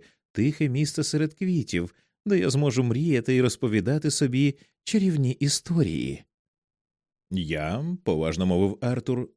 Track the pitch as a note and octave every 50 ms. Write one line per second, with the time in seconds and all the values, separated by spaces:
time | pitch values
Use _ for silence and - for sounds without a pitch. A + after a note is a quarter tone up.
0 | - - _ _ _ _ - - G#2+ C#3+ D3 - D#3+ C#3+ B2 C#3 D3+ D3 - -
1 | D3+ - - D3+ D#3 D3+ D3+ _ F#3+ F#3 F3+ D#3+ - - - F2 F2 F2 - _
2 | _ _ _ _ _ G#3 G3+ F3+ F3+ - A#2+ C#3 D3 C#3+ A2+ B2 B2+ A#2+ A2+ B2+
3 | D#3 E3+ C#3+ B2 A2+ - C3 B2+ B2+ B2 - - - A#2+ G#2 G#2+ F2+ A2+ C#3 D#3
4 | D3+ D3+ C#3 - D3+ C3 B2 C3 C#3+ C#3+ C#3 - _ _ _ _ _ - - A3
5 | F#3+ F#3+ E3 D3 C3+ B2 C3 - C#3+ C#3+ - - - - F3 E3+ C#3+ F#2 D#2+ C2+
6 | A#1+ C2+ C#2 - - _ _ _ _ _ _ _ _ _ _ _ _ _ _ _
7 | _ _ _ _ _ _ F#2 F#2+ E2+ D2+ D#2+ D2+ D2+ D#2 F#2 A#2+ D3 E3+ F3+ F3+
8 | - - F2 D#2 D#2+ D#2+ D#2+ E2 F#2 F#2 F2+ F2 G2 G2 G#2 - - A#2+ B2 A#2+
9 | - - B2+ B2 B2+ - -